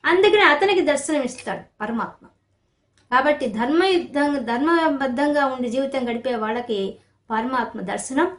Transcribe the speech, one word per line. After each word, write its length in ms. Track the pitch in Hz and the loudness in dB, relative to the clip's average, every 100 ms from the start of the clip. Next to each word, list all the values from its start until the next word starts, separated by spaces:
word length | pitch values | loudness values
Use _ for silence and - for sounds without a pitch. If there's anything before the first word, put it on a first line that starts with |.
| 294 | 2
అందుకని 360 | 359 403 415 | 4 6 6
అతనికి 400 | 359 294 392 359 | 4 4 2 2
దర్శనం 400 | 294 294 - 302 | 2 0 0 -2
ఇస్తాడు 400 | 240 - - 147 - _ | -2 -8 -10 -10 -12 _
పరమాత్మ. 460 | 214 233 185 - - _ _ _ _ _ _ _ _ | -6 -6 -6 -10 -20 _ _ _ _ _ _ _ _
కాబట్టి 360 | 247 285 294 254 | 2 2 0 -2
ధర్మయుద్ధం, 840 | 190 247 320 381 349 - 285 294 | -2 0 2 4 2 0 0 0
ధర్మబద్ధంగా 1120 | 285 226 240 302 339 320 277 269 247 294 294 269 | 0 -2 0 2 2 2 0 -2 0 0 2 0
ఉండి 240 | 254 247 | 0 -2
జీవితం 400 | 254 269 269 240 | -2 -2 -2 -2
గడిపే 260 | 233 247 226 | -4 -4 -4
వాళ్ళకి 640 | 214 240 240 208 196 - _ _ _ | -2 -4 -4 -4 -4 -8 _ _ _
పరమాత్మ 500 | 220 247 262 226 220 | -4 -2 -4 -4 -8
దర్శనం 500 | 185 208 - 269 359 | -8 -8 -4 0 0